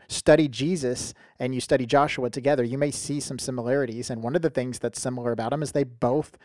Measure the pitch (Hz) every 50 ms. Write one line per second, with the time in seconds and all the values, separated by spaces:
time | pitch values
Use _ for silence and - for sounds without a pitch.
0 | _ - - - - 160 151 160 156 139 113 117 139 170 190 160 131 123 123 -
1 | - - - _ - - _ - 127 127 131 123 - - 151 131 123 117 143 139
2 | 147 147 - 139 127 117 - 135 120 139 147 127 120 117 131 139 147 143 131 -
3 | - - 143 143 - - 135 120 - 139 127 123 113 123 135 143 135 113 110 120
4 | 120 - 123 113 113 120 147 175 165 151 - 131 123 127 120 - - 113 - -
5 | - 131 127 123 120 120 117 107 110 120 139 156 151 131 - 143 139 123 120 -
6 | 127 120 131 151 151 - - -